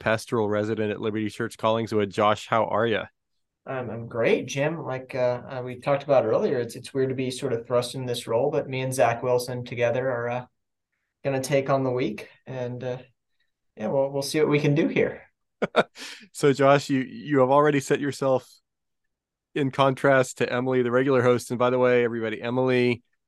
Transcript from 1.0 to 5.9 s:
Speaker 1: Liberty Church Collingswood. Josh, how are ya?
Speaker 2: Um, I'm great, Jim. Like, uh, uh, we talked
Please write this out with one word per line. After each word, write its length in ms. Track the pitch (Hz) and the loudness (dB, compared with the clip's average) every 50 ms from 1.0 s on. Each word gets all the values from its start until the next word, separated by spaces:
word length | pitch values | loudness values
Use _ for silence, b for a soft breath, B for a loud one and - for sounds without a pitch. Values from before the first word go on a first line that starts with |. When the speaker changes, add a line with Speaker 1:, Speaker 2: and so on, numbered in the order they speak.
Speaker 1:
Liberty 300 | 107 110 104 110 107 104 | -4 -4 -2 -2 -4 -4
Church 260 | - - 117 110 - | -4 -6 -6 -8 -6
Collingswood. 540 | - - 110 110 113 110 104 113 107 104 98 | -2 -2 0 0 0 -2 -2 0 0 0 0
Josh, 360 | 90 - 107 104 107 - - | 0 2 4 4 2 2 0
how 200 | - 120 113 107 | 0 0 0 0
are 200 | - - 104 113 | 2 0 0 0
ya? 200 | 117 107 92 - - _ _ _ _ _ _ _ _ _ _ - | 2 0 -2 -4 -6 _ _ _ _ _ _ _ _ _ _ -12
Speaker 2:
Um, 240 | - 135 131 123 107 | -10 -8 -8 -8 -8
I'm 180 | 104 117 117 | -8 -10 -10
great, 380 | 113 - 117 113 165 214 - 139 120 | -8 -4 -2 0 0 0 -2 -4 -6
Jim. 340 | - 139 143 156 165 160 135 | -4 -2 -2 -2 -2 -6 -8
Like, 300 | 127 131 127 127 - - | -8 -8 -10 -10 -8 -4
uh, 260 | 131 123 123 123 123 120 - | -2 -2 0 -2 -4 -6 -10
uh, 140 | 135 127 123 | -10 -10 -10
we 120 | 127 127 | -10 -10
talked 260 | 123 - 143 | -8 -4 -2